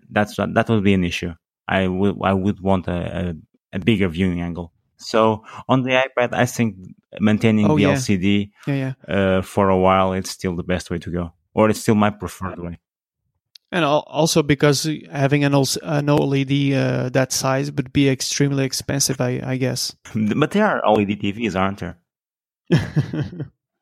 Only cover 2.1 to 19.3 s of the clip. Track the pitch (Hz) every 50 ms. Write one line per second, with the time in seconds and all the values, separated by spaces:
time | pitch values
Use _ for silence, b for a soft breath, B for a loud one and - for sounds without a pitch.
2.1 | 82 - 95 95 98 95 92 104 98 90 90 95 98 92 85 - 87 87 85 -
3.1 | 85 87 90 87 82 78 - _ _ _ _ _ - 98 - 120 113 92 98 90
4.1 | 78 85 95 92 87 87 87 87 85 87 85 82 _ _ _ _ _ _ - -
5.1 | - 110 110 110 107 107 B B B B B - 127 131 123 131 127 127 131 135
6.1 | - 123 120 120 - - 117 113 - - 120 110 92 92 92 - - - _ _
7.1 | - - 101 107 107 101 - 113 107 107 107 104 - - - 95 98 135 127 -
8.1 | 101 90 87 101 101 104 101 101 b b b 147 139 139 135 131 131 - - -
9.1 | 82 98 98 95 95 95 92 - - 104 101 95 95 92 92 95 92 95 95 95
10.1 | 92 95 95 - - - - 92 87 87 85 - 90 87 - - 90 85 - 87
11.1 | 82 87 87 80 - _ _ _ - 107 107 107 104 - - - 107 104 104 104
12.1 | 104 - 92 87 - - 95 92 85 87 87 87 85 - _ _ _ _ _ _
13.1 | _ _ _ _ _ _ _ _ - _ _ _ - 180 160 139 147 151 - -
14.1 | 127 143 160 165 - 170 147 143 147 - 156 147 139 - - 156 151 - - -
15.1 | - 143 135 131 143 147 143 143 143 139 135 - - - - 170 151 147 143 147
16.1 | 147 151 143 139 139 135 135 131 139 143 139 139 139 131 131 127 127 127 127 127
17.1 | 131 135 131 - - - - 131 131 135 143 147 143 156 135 135 - 143 139 139
18.1 | 135 - - - - - 143 139 139 139 135 131 - - - - 139 139 - -
19.1 | 131 131 127 127